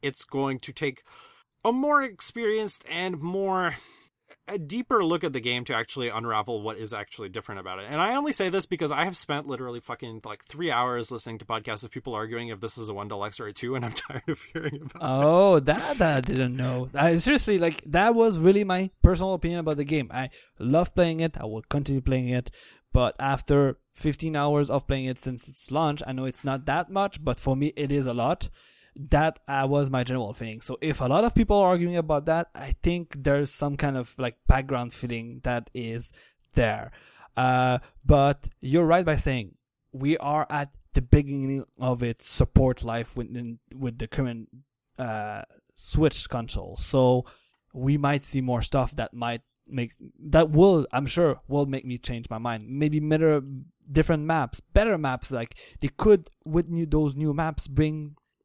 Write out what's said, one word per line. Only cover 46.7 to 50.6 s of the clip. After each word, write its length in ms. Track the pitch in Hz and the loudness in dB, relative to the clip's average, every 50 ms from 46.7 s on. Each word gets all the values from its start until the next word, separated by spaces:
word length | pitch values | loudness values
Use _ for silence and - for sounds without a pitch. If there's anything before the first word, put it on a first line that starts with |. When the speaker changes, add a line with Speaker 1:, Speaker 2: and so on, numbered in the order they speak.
| 95 | -10
Speaker 2:
So 480 | - - - - 135 127 123 127 127 127 - - _ _ _ _ _ _ _ - | -10 -6 0 2 4 6 6 4 4 0 -4 -12 _ _ _ _ _ _ _ -10
we 240 | 131 127 135 147 | -4 0 0 2
might 260 | 147 143 139 147 139 139 | 2 2 0 0 0 -2
see 200 | - - 135 127 | -2 -2 -2 0
more 180 | 127 123 117 | 0 0 -2
stuff 340 | - - - 135 127 - - | -2 0 0 0 0 -2 -2
that 180 | - 113 - - | -6 -8 -8 -8
might 260 | 120 120 117 117 117 - _ _ _ _ | -6 -6 -6 -6 -6 -10 _ _ _ _
make, 260 | - 139 131 120 113 - _ - - - - | -10 -6 -6 -6 -6 -8 _ -20 -20 -20 -18
that 300 | 156 156 139 156 165 156 | -4 2 4 6 6 6
will, 360 | 151 151 | 6 8